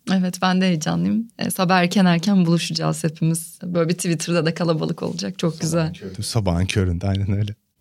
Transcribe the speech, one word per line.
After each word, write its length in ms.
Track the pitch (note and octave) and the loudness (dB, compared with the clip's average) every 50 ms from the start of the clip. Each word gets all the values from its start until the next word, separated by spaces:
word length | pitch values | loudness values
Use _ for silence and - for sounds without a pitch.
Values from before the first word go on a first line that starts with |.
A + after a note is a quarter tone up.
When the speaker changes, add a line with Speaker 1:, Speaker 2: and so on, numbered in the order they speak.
| - - F#3 | -4 -2 0
Speaker 1:
Evet, 260 | F#3+ F#3 F3+ F3 - - | 0 0 -2 -2 -2 0
ben 180 | F#3 F#3 F#3 | 0 2 2
de 60 | F#3+ | 2
heyecanlıyım. 600 | F#3+ F3+ D#3 D3+ E3 E3+ E3+ E3+ F#3+ G#3 G#3+ A#3 A#3 _ - | 2 0 0 0 -2 -2 0 0 0 0 0 -2 -4 _ -6
E, 120 | - - | -4 -4
sabah 280 | - - F#3+ F3 F#3 F#3 | -2 0 2 2 4 4
erken 260 | F3 F3+ F3+ G#3+ F#3 | 4 2 4 4 4
erken 420 | F3+ E3+ E3+ E3 G#3 G3+ F#3+ F3 | 4 4 4 2 2 4 4 4
buluşacağız 580 | E3 E3+ E3+ E3 - D#3+ D#3+ D#3+ D#3 D#3+ D#3 - | 4 4 2 0 -2 -4 -2 -2 -2 -2 0 -2
hepimiz. 540 | D#3+ D#3 - E3 D#3+ E3 E3 - - - - - | -4 -2 0 0 0 0 -2 -4 -10 -16 -14 -10
Böyle 260 | F3+ F3 F3 E3 D#3+ | -4 0 0 2 0
bir 60 | F3+ | 0
Twitter'da 520 | F3 - F3+ E3 D#3 - - E3+ F3 D3 | -2 0 -2 -2 -2 -2 -2 0 0 2
da 80 | D#3+ E3+ | 0 0
kalabalık 480 | - F3+ E3+ E3 D#3 E3 D#3+ E3+ - - | 0 0 0 0 0 0 -2 -4 -4 -4
olacak. 360 | - - E3+ F#3+ G3 F#3 - | -6 -6 -6 -6 -8 -6 -2
Çok 160 | - E3+ D#3 | -2 -2 -2
Speaker 2:
Sabahın 380 | - - D#3 D#3+ E3+ D#3+ D#3 F2+ | -2 -4 -2 0 0 0 -2 -4
Speaker 1:
güzel. 180 | - - - - | -6 -12 -12 -10
Speaker 2:
körü. 80 | - G#2 | -8 -6
Speaker 3:
Sabahın 440 | - - A#2+ G2+ F#2 E2+ E2+ F#2 | -2 -2 0 2 2 2 2 2
köründe, 400 | F#2 - A2 F#2+ F2+ E2+ E2+ - G2 | 2 2 0 2 2 0 -2 -2 -2
aynen 240 | G2 F#2+ G2 F#2 G2+ | 0 0 0 0 0
öyle. 220 | G2+ G#2 G#2 G#2 _ _ _ _ _ | 0 -2 -4 -4 _ _ _ _ _